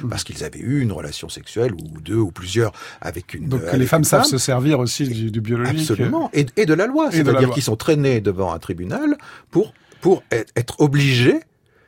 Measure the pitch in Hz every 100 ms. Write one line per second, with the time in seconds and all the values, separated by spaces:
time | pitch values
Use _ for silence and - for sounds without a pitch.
0 | 131 - - - 78 73 98 143 120 80
1 | 78 - 80 - - 104 123 85 80 78
2 | 78 110 104 82 90 104 110 - - -
3 | - - - 80 156 127 85 131 127 160
4 | 151 143 277 135 - 127 139 143 120 -
5 | 139 113 113 110 107 117 123 156 156 101
6 | 123 320 302 151 143 - 214 156 208 285
7 | 302 165 143 135 127 123 - - - 151
8 | 139 117 101 90 92 82 - 87 90 196
9 | 302 294 - - _ 165 214 - _ -
10 | 180 175 - 117 107 - 120 - 151 143
11 | 139 123 123 302 - _ _ _